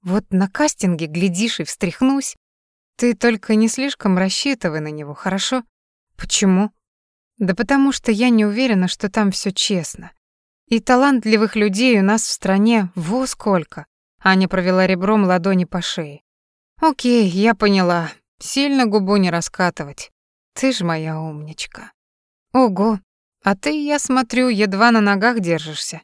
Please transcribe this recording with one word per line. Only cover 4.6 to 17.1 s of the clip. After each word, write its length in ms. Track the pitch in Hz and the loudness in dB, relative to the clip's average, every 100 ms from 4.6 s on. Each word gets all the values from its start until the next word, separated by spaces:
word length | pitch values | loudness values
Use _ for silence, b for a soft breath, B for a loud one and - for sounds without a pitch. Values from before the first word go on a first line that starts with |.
| 180 156 | -4 -4
на 100 | 151 | -8
него, 240 | 151 147 | -10 -14
хорошо?" 500 | 147 190 190 - 254 233 _ _ _ _ - | -8 -4 -4 -2 -4 -6 _ _ _ _ -16
"Почему?" 540 | - - 196 185 208 _ _ _ _ _ _ _ | -4 0 2 2 0 _ _ _ _ _ _ _
"Да 180 | 185 180 | -4 -2
потому 360 | 233 277 277 | 0 2 2
что 200 | 262 - | 0 -2
я 180 | 208 247 | 2 2
не 160 | 226 208 | 4 2
уверена, 420 | 208 262 202 180 | 0 0 2 0
что 220 | - 196 | -2 -4
там 220 | 226 202 | 0 0
все 200 | 185 202 | -2 -4
честно. 600 | 190 - 190 160 - 175 _ _ _ _ _ _ | -4 -2 -2 -4 -12 -18 _ _ _ _ _ _
И 120 | 226 | -2
талантливых 760 | 226 247 277 262 214 214 214 220 | 4 4 4 2 2 2 2 0
людей 440 | 208 196 254 220 | 0 2 2 4
у 40 | |
нас 200 | 190 220 | 4 0
в 80 | - | -2
стране 580 | - - 190 214 226 185 180 | -4 0 2 4 2 0 -6
во 300 | 160 247 262 | -4 -2 -4
сколько". 600 | - 220 185 151 - - _ _ _ | -4 -2 -2 -2 -16 -20 _ _ _
Аня 240 | 190 190 190 | 2 2 2
провела 380 | 190 180 185 185 | 0 2 2 2
ребром 380 | 185 196 220 | 0 2 2
ладони 420 | 190 180 180 190 175 | 2 2 2 0 0
по 160 | 180 | -4
шее. 400 | 170 - 151 147 _ _ _ _ _ _ | -6 -8 -10 -14 _ _ _ _ _ _
"Окей, 480 | 311 277 247 | 0 0 2